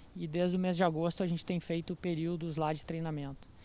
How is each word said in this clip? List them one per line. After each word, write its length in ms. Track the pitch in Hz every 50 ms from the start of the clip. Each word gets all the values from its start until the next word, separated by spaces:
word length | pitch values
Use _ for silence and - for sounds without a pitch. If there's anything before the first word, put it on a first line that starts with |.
| - - -
e 140 | 180 170 160
desde 280 | 147 170 180 180 175
o 40 | 185
mês 160 | 185 185 180
de 80 | 165 190
agosto 380 | 175 160 156 165 170 165 - 196
a 40 |
gente 180 | 175 175 165 -
tem 140 | - 185 175
feito 380 | - - 170 170 170 - 180
períodos 600 | - - 180 170 156 165 165 175 165 160 170 151
lá 160 | 156 156 151 160
de 120 | 151 -
treinamento. 640 | - 165 165 165 160 156 147 143 139 139 - - - - - -